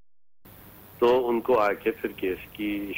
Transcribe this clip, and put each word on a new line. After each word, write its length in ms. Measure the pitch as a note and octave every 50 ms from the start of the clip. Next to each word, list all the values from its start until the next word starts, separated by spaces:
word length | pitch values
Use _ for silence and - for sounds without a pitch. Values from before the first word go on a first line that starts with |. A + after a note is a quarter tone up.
| - - - - - - - - - - - - - - - - - - - -
तो 200 | A#2+ A#2+ B2 C3
उनको 360 | B2 A#2+ A#2 A2+ A2 - B2+
आके 360 | G#2+ G#2 G2+ F#2+ - - A2
फिर 200 | A2 - - G#2
case 260 | G2+ - - F#2 F2+ - - - -
की 380 | - G#2 G#2 G#2 G2+ G2+ G2 F#2